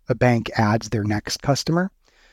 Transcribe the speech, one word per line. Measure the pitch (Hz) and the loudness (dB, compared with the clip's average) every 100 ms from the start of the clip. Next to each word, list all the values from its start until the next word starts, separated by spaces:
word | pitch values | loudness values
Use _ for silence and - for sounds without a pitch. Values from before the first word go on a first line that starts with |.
| - | -6
a | 117 | 2
bank | 123 117 110 - | 2 2 0 0
adds | 107 113 107 | 2 0 -2
their | 110 | -4
next | 104 104 - - | -2 -4 -4 -4
customer. | - 131 - 165 190 - _ _ _ | -2 0 0 0 -2 -6 _ _ _